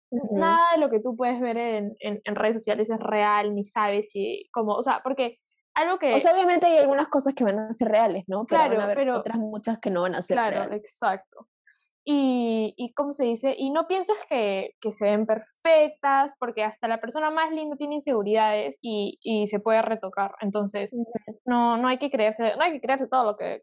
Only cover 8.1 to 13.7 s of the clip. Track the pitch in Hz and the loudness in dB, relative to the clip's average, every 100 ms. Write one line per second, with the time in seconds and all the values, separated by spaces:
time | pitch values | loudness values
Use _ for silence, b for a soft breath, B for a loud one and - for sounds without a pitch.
8.1 | 185 185 190 240 320 285 220 202 208 262 | 0 -4 -6 0 2 4 2 0 0 0
9.1 | 247 214 226 214 214 226 226 - 180 180 | 0 -2 -4 -4 -6 -4 -4 -2 0 0
10.1 | 165 - 175 220 - - 214 - - 220 | -2 0 0 0 -2 -4 -6 -10 -4 -2
11.1 | 190 _ - 226 _ _ b b _ - | -2 _ -20 -20 _ _ b b _ -2
12.1 | 285 269 247 233 226 220 - 240 - 285 | 2 2 2 0 0 -2 -4 -10 -4 -4
13.1 | 277 240 226 269 - 269 | -2 -2 0 -2 -2 -2